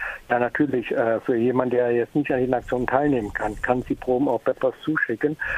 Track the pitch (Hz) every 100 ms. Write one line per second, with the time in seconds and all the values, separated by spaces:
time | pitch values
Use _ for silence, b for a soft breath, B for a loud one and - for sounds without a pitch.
0 | B B - 120 123 - 147 127 107 -
1 | 117 110 - 120 120 127 127 123 120 120
2 | 113 151 143 131 127 123 - 123 120 127
3 | 147 131 104 - 110 104 - 123 120 139
4 | - 123 139 117 - - 131 - - 156
5 | - 113 147 156 B